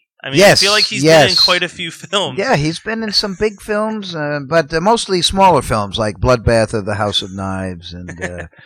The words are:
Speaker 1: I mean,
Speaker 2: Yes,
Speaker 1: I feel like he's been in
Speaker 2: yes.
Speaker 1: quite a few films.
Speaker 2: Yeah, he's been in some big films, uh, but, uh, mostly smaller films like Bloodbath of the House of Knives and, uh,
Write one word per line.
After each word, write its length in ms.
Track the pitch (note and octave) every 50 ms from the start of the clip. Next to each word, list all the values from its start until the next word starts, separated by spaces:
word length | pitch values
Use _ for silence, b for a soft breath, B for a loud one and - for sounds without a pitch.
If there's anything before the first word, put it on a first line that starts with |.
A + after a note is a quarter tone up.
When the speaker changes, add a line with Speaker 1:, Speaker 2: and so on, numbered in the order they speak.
| _ _ _ _ -
Speaker 1:
I 60 | C3+
mean, 80 | C3+ D#3
Speaker 2:
Yes, 200 | G3 G3 D3 -
Speaker 1:
I 40 | -
feel 80 | G3+ G#3
like 140 | G#3+ G#3
he's 180 | - G#3+ G3+ C#3
been 180 | D#3 D#3+ D#3 C#3
in 60 | F#3
Speaker 2:
yes. 160 | F3 - -
Speaker 1:
quite 180 | - F3+ F3 F3
a 60 | E3+
few 240 | - - F3 E3 -
films. 440 | - - - F#3+ G#3 F3+ C#3+ B2+
Speaker 2:
Yeah, 200 | B2 G3+ C4 A#3+
he's 240 | D3+ D3 D#3 E3+ -
been 240 | - A3 A3+ A3+ A3
in 80 | G#3+ G3
some 240 | - - G3+ F#3+ -
big 220 | G#3 A3 G#3 G3
films, 520 | - - G#3 G#3 G#3+ A3 A3 G#3+ G3 F#3 E3+
uh, 260 | D#3 D3 D3 D3 D3 C#3 B2+
but, 260 | D#3+ E3 D#3+ C#3+ D#3+
uh, 60 | D#3+
mostly 420 | F3 G#3 A#3 A3+ - - F#3+ F3+ D#3
smaller 400 | - G3 G3 G3 F#3+ E3 C3+ A#2+
films 360 | - B2+ G#2+ G#2 G2+ F2 G#2+
like 180 | G#2+ G#2+ G2+
Bloodbath 580 | - F#2+ B2+ B2+ A#2 G2 A#2+ A#2 A2+ A2 G#2 -
of 100 | A2 F#2+
the 120 | G#2 G#2
House 260 | G2+ A2 G#2 G2 - G#2
of 100 | F#2+ F#2+
Knives 600 | G2 G2 F#2+ F#2+ F#2+ F#2 F#2 F2+ E2+ F2 E2+ E2+
and, 280 | F2 F2+ F2 F2+ E2+ F#2
uh, 240 | F2+ F2+ F2 E2 D#2+ _ - -